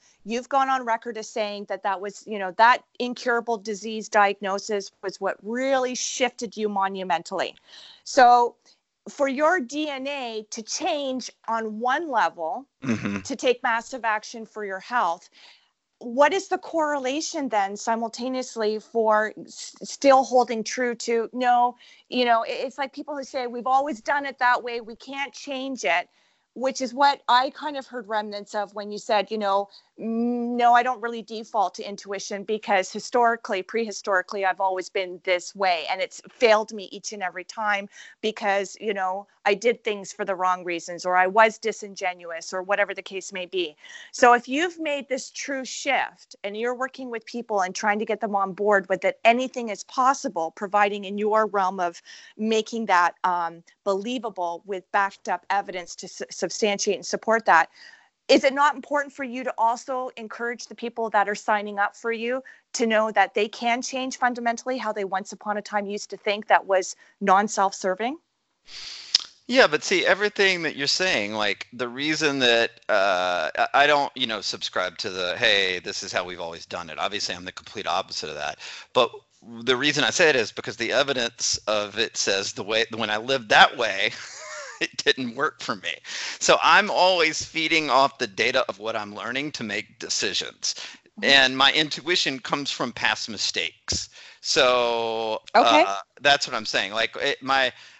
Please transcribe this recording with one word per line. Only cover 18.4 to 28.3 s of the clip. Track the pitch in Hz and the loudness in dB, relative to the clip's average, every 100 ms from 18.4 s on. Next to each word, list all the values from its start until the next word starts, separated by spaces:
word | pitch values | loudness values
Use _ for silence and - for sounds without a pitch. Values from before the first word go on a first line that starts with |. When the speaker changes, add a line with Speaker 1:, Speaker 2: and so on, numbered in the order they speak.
| 247 233 214 214 | -6 -2 -2 -2
Speaker 1:
for | - 233 220 214 214 - - | -4 0 4 4 2 -6 -16
s-, | - - - | -16 -16 -14
still | 196 - 277 262 | -14 2 6 6
holding | 262 254 240 226 | 6 4 4 0
true | 214 - 247 | -4 -2 -2
to, | 233 - 233 220 | -2 -2 0 0
no, | 247 254 247 247 240 - - - | -2 2 4 4 0 -18 -20 -6
you | 247 | 0
know, | 247 226 | 4 4
i-, | 220 | 2
it's | 220 254 240 | -4 -6 -6
like | 269 | -8
people | - 302 294 | -8 -10 -8
who | |
say, | 262 277 247 | -6 -6 -6
"We've | 240 233 | -4 2
always | 262 285 226 | 2 2 -2
done | - 285 285 | -2 -2 -2
it | - | 0
that | 247 247 | 2 2
way, | 240 240 | 0 -8
we | 220 233 | -8 -16
can't | - 277 277 | -12 -8 -8
change | - - 269 269 262 | -8 -8 -6 -6 -2
it," | 185 170 - _ _ _ _ | 0 0 -2 _ _ _ _
which | - 262 - | -4 -4 -2
is | 262 | -4
what | 240 277 277 - | 2 2 2 2
I | 247 269 | 2 2
kind | - 302 285 | -4 -8 -8
of | - | -10
heard | 247 196 | -12 -6
remnants | 214 214 | -4 -4